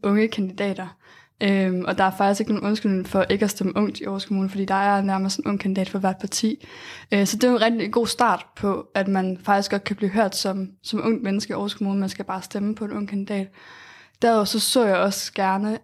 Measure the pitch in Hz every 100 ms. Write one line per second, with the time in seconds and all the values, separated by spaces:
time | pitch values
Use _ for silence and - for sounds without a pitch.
0 | 202 208 220 220 185 180 202 190 185 -
1 | _ - _ - 202 196 190 180 180 190
2 | 190 190 202 202 220 208 202 214 208 185
3 | 185 190 180 196 202 - 190 202 208 -
4 | 196 196 - 196 190 196 190 196 202 202
5 | 196 190 190 - - 202 196 190 185 190
6 | 190 190 202 - 220 - - - - -
7 | - 202 196 220 247 240 226 233 180 240
8 | 226 - 240 180 - - 202 190 - 202
9 | 196 190 185 185 - 196 196 202 202 202
10 | 196 202 196 - 196 190 190 - - 214
11 | 220 226 202 202 - 196 202 - 196 196
12 | 190 - 196 190 - 202 208 214 214 208
13 | 196 196 196 202 196 - - - - -
14 | - _ 240 226 202 220 - 262 214 180
15 | 196 190 - - 190 196 208 220